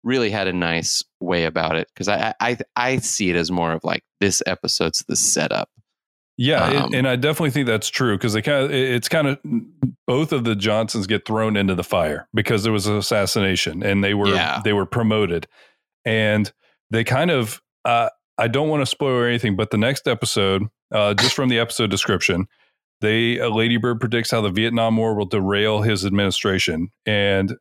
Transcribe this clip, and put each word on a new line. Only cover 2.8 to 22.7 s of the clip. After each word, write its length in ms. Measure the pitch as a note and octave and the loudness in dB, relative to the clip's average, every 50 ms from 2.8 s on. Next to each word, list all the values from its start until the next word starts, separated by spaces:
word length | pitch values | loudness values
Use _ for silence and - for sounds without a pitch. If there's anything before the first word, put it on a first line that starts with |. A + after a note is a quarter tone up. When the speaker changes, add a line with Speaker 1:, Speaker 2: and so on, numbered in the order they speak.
| A#2+ B2+ C3 | 0 0 0
Speaker 1:
see 320 | B2 - - - - G#2 F2+ | -2 -2 -4 -4 0 0 2
it 60 | F2 | 2
as 160 | F2 E2 D#2+ | 2 0 0
more 220 | F#2 F2 E2+ E2 D#2+ | 0 0 0 0 -2
of, 100 | D#2+ - | -2 -2
like, 200 | E2 - - _ _ _ _ | -4 -4 -4 _ _ _ _
this 220 | G2+ G2 F2+ - - | 0 0 0 0 -2
episode's 560 | - F2+ - - - - - - E2 - - - | -2 -4 -4 -4 -4 -2 0 0 0 -2 -4 -4
the 80 | - - | -4 -2
setup. 540 | - - - - - D2+ - - - - _ _ _ _ _ _ _ _ _ _ _ _ _ _ - | -2 0 0 0 0 0 -2 -2 -4 -6 _ _ _ _ _ _ _ _ _ _ _ _ _ _ -2
Speaker 2:
Yeah, 300 | A#2+ C#3 D#3 - E3+ E3+ | 0 2 2 2 2 2
it, 40 | C#3 | 0
Speaker 1:
Um, 160 | C#3 C3 - - | 0 0 0 0
Speaker 2:
and 140 | B2+ C3 | 0 2
I 80 | C3 B2+ | 0 0
definitely 360 | B2+ B2+ D3+ D#3 - E3+ C#3+ | 0 0 0 0 0 -2 -2
think 160 | A#2 D3 C3+ | 0 0 0
that's 220 | A#2+ A2 G#2 - - | 0 0 0 -2 -4
true, 280 | - - B2+ A#2+ G#2 | -2 0 0 0 0
'cause 160 | F#2 - A2+ G#2 | 0 0 -2 -2
they 80 | A2 | -2
kinda, 240 | G2+ D3+ D3 C#3 C3+ | 0 0 0 0 0
it, 300 | D3 D3 B2+ C3 C3 B2 | 0 0 0 0 0 0
it's 140 | A#2+ - - | -2 -2 0
kinda, 280 | E3 E3 D3 C#3 C#3+ - - D3+ B2+ A2+ A2 - _ _ - B2+ - _ _ | 0 2 2 0 -2 -4 -6 -4 -4 -4 -4 -6 _ _ -4 -4 -4 _ _
both 260 | - B2 C#3 D#3+ D#3 | -2 0 0 0 0
of 120 | D#3 C3+ A#2 | -2 -2 0
the 120 | A#2 A2 | 0 -2
Johnsons 520 | G2 G2 A2 G#2 A2 A2+ G#2 - A2+ F#2+ | 0 0 0 0 0 -2 -2 -4 -6 -2
get 180 | G2 A2 G2 _ | -2 -2 -4 _
thrown 320 | - A2 A2 A2 A2 G#2+ | -2 -2 0 0 2 2
into 180 | G2+ G2 F#2+ F#2 | 2 2 2 0
the 80 | F2 E2+ | -2 -2
fire 440 | - - F#2 E2 D#2 D2 - - _ - | -2 0 0 0 0 -2 -6 -10 _ -2
because 300 | A2 G2+ - A#2 G#2 G2+ | -2 0 2 0 0 2
there 80 | A2+ G#2+ | 2 0
was 140 | G#2 F#2 | 2 0
an 80 | G#2 G#2 | 0 -2
assassination 880 | G#2 F#2+ - A#2 G#2 G2 F#2 - A2+ G2 F#2+ F#2 E2+ - E2 D#2 F2 - | 0 0 0 0 0 0 0 0 0 0 2 0 0 -2 -4 -4 -4 -2
and 200 | G2+ G2 G2 G2 | 0 2 2 2
they 100 | G2 G#2 | 2 2
were, 160 | G2+ G2+ G2 G2 | 2 2 2 2
Speaker 1:
Yeah. 260 | F#2+ E2 D#2 C2+ - A2+ | 2 0 0 -2 -2 0
Speaker 2:
they 100 | A2 G#2 | 0 0
were 120 | G2+ F#2+ | 0 0
promoted. 600 | - - B2 A2+ G#2+ A2 G#2+ G#2 F2 F2 E2 - _ _ - - _ _ _ _ _ _ _ _ | -2 -2 0 2 2 2 2 0 0 -2 -4 -6 _ _ -20 -20 _ _ _ _ _ _ _ _
And 460 | A#2 A2 A2 G#2+ G#2+ G#2+ G#2+ G#2 - _ _ _ _ _ _ _ _ | -2 0 2 2 2 2 2 0 -2 _ _ _ _ _ _ _ _
they 120 | A2 A2+ A2+ | -2 -2 0
kind 280 | - B2 C3 D#3+ F#3 | 2 2 2 2 2
of, 300 | D#3+ C3 A#2 A2 - - _ _ _ _ _ | 2 0 0 -2 -6 -14 _ _ _ _ _
uh, 240 | B2 A#2 A#2 A#2 - - _ _ _ _ | 0 2 2 2 0 -4 _ _ _ _
I 100 | - A2 | -2 -2
don't 220 | A#2 A2+ C#3 D#3 D#3 | 0 2 0 0 0
wanna 160 | D#3 D3 C3+ | 0 0 0
spoil 380 | B2 - _ C#3+ C3+ B2+ B2 A#2+ | -2 -2 _ 0 0 2 2 2
anything, 300 | A#2+ A#2+ A2+ A#2 A2 G2 | 2 0 0 0 0 0
but 160 | F#2+ G#2+ - | 0 -2 -2
the 60 | - | 0
next 300 | G#2 G#2+ B2+ C3+ - _ | 0 2 0 0 -2 _
episode, 560 | C#3 A#2+ - - - - A2 G2 F#2+ F#2+ G2 G2+ G#2+ _ _ _ _ | -2 -2 -2 -2 -2 0 0 2 2 2 0 -2 -4 _ _ _ _
uh, 240 | - G#2+ G#2 G#2 G#2 | 0 0 2 2 2
just 200 | G2+ A#2 B2 - | 2 0 0 0
from 140 | - C3+ B2+ | 0 0 2
the 100 | A#2+ A2+ | 2 2
episode 300 | A#2 A#2 - - A#2 G2+ | 0 -2 0 -2 0 0
description, 580 | G2+ F#2+ - - G2+ F2 - - F#2 E2+ G2 - _ _ _ _ | 0 -2 0 0 0 0 0 0 0 0 -2 -4 _ _ _ _